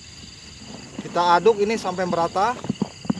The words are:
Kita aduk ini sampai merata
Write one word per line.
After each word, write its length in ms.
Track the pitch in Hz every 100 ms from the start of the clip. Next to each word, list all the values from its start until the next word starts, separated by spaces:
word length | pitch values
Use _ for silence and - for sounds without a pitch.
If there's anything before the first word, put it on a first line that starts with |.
| - - - - - - - - - -
Kita 400 | 151 175 175 175
aduk 240 | 208 208
ini 160 | 202 226
sampai 240 | 190 180
merata 480 | 180 170 165 185 220 240 - - - - - -